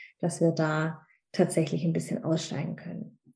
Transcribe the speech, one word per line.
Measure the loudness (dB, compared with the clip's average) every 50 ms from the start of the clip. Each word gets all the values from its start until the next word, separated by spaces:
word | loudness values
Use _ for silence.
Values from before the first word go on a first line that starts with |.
| -20 -18 _ -2
dass | -2 -2 0 4
wir | 2 4
da | 4 4 2 2 2 2 0 0 -2 -6 -14 _ _ _ _ _ 2
tatsächlich | 2 2 4 4 2 0 2 0 0 0
ein | 0 0
bisschen | 0 -2 -2 -4 -4 0
aussteigen | 0 0 0 -2 -4 -6 -6 -4 -6 -6
können. | -8 -10 -12 -10 -10 -10 -12 -16 _ _ _ -12